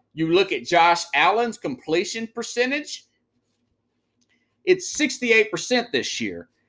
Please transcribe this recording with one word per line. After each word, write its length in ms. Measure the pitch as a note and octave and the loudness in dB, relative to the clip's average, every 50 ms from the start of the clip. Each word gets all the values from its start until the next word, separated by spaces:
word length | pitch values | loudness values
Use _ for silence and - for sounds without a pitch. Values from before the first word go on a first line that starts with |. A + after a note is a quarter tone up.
| _ _ - | _ _ -6
you 180 | D3+ D#3+ D#3+ | -4 -2 2
look 200 | E3 F#3+ G3 F#3 | 2 2 2 2
at 140 | E3 C3 A#2+ | -2 -6 -4
Josh 380 | - E3+ E3 E3 E3+ E3+ - - - - | 2 4 4 6 6 4 2 0 -2 0
Allen's 440 | C#3+ D#3 F3 G3+ A3+ A#3+ A#3 G#3+ - | 2 4 4 4 2 0 -2 -4 -6
completion 680 | - D#3+ B2+ - - - D#3+ F3 G#3 G3+ - A3+ A3+ A3 - | -8 -8 -8 -8 -6 -4 -2 -2 -2 -2 -6 -8 -10 -10 -10
percentage, 760 | A#3 A3 - - A#3+ A#3+ B3+ C#4 D4 D4 - - - _ _ _ _ _ _ _ _ _ _ _ _ _ _ _ _ _ _ _ _ _ _ _ _ _ _ _ _ _ _ _ _ - | -10 -10 -6 -2 -2 -2 0 -2 -4 -6 -8 -14 -16 _ _ _ _ _ _ _ _ _ _ _ _ _ _ _ _ _ _ _ _ _ _ _ _ _ _ _ _ _ _ _ _ 0
it's 280 | F3+ F#3 F#3 - - - | 2 2 2 0 -6 -4
sixty-eight 580 | - D4+ C4+ - - B3 A#3 A3+ A3 G#3+ G#3+ | -2 -2 -2 -2 -2 0 2 4 4 2 2
percent 400 | - D#3+ - - B3 B3 - - | -2 -8 -4 0 0 0 0 0
this 300 | - B2 G#2+ - - - | -2 -4 -4 -4 -6 -6
year. 260 | A#2+ G2 F2 E2+ E2+ _ _ _ _ | -6 -6 -8 -10 -14 _ _ _ _